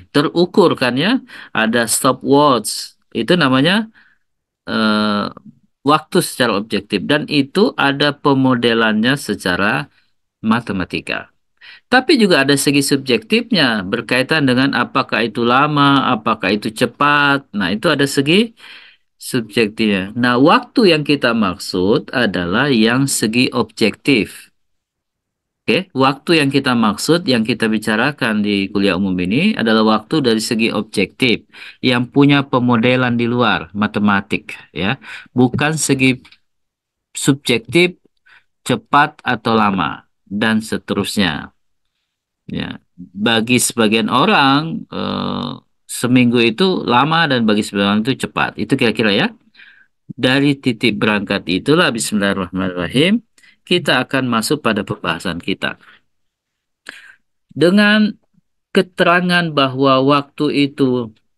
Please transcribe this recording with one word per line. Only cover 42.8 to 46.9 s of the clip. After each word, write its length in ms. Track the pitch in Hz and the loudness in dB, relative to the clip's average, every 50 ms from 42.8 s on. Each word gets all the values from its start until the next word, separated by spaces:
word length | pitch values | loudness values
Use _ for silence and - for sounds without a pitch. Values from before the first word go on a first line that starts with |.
| _ _ _ - | _ _ _ -20
bagi 560 | 90 - - 98 104 117 113 110 110 120 127 | -20 -18 -10 -4 -2 0 0 0 0 2 2
sebagian 560 | 123 - - - 117 113 104 110 113 110 - | 0 0 0 -2 0 0 2 2 0 0 0
orang, 720 | - 123 - - 208 160 139 135 135 143 160 165 - - - - | 0 0 2 2 2 2 2 2 2 0 0 -4 -6 -10 -10 -12
eh, 720 | - 95 98 98 98 95 95 95 95 95 95 95 90 82 - _ _ _ _ - | -10 -8 -6 -6 -6 -6 -6 -6 -6 -6 -8 -8 -10 -12 -18 _ _ _ _ -14
seminggu 560 | - - - 120 127 127 123 120 117 123 113 | -8 -6 -2 2 4 4 4 4 4 2 2
itu 400 | 117 110 - 190 190 180 - - | 2 2 0 0 0 0 -2 -2
lama 400 | - | 0